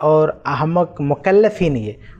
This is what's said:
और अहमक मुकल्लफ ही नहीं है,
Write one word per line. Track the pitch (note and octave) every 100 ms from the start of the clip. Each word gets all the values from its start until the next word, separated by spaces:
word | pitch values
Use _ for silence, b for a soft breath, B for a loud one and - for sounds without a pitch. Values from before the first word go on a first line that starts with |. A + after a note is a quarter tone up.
और | D3+ D#3 D#3 - -
अहमक | C3 D#3 F3 E3+ -
मुकल्लफ | C#3+ C#3+ F#3+ G3 G#3+ G#3
ही | E3+
नहीं | C3 G#2+
है, | - B